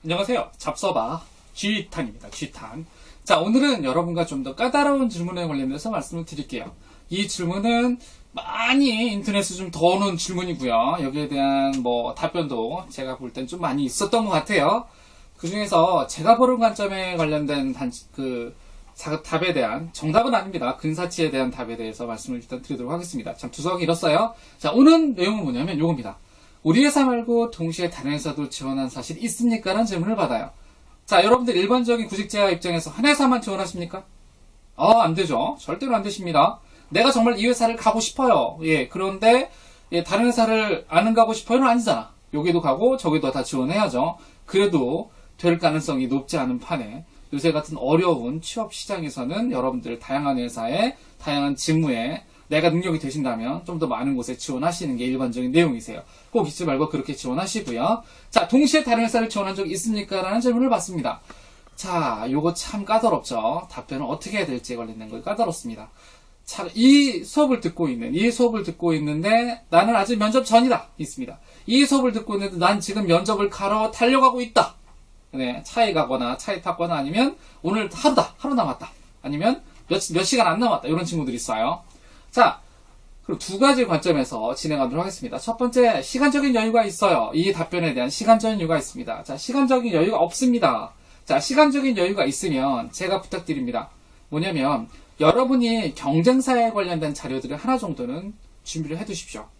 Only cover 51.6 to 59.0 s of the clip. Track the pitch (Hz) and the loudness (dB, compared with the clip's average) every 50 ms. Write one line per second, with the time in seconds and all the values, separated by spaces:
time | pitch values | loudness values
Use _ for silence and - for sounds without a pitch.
51.6 | - - 160 160 165 147 123 113 117 131 160 160 - - _ - _ - 151 156 | -2 0 0 2 2 0 -2 -2 -4 -6 -6 -8 -12 -18 _ -20 _ -2 -2 2
52.6 | 160 170 156 170 180 185 165 151 - 135 131 151 135 127 117 113 113 123 143 170 | 2 4 2 2 0 0 -2 -2 -4 -6 -6 -4 -4 -4 -4 -4 -6 -6 -6 -8
53.6 | - - 175 160 160 131 120 110 127 139 139 123 120 127 127 - - - 135 127 | -8 -8 -6 -4 -4 -4 -2 -4 -2 -2 -2 -2 -4 -6 -8 -10 -8 -8 -6 -2
54.6 | 143 170 175 - 180 151 127 117 123 127 131 131 131 123 113 123 127 127 131 165 | -2 -2 -2 -2 -6 -6 -4 -4 -2 -4 -2 -2 -2 -4 -4 -4 -4 2 4 4
55.6 | 175 156 123 117 - - 113 - - - - - - - - 233 196 147 147 - | 4 4 0 -4 -8 -12 -14 -14 -16 -18 -20 -20 -20 -2 0 0 0 0 -4 -4
56.6 | 180 160 135 135 151 151 - 135 127 - 131 - - 127 123 165 190 196 - 220 | -2 -2 0 0 0 0 -2 -6 -6 -6 -8 -8 -6 -4 -4 -2 -4 -2 -4 -6
57.6 | 202 - 120 113 131 180 220 233 - - - - - - - 226 202 - 226 269 | -6 -6 -6 -2 0 0 0 -2 -4 -16 -20 -20 -20 0 0 0 2 4 4 4
58.6 | 302 262 - 311 - 247 233 226 | 4 6 4 2 2 2 0 2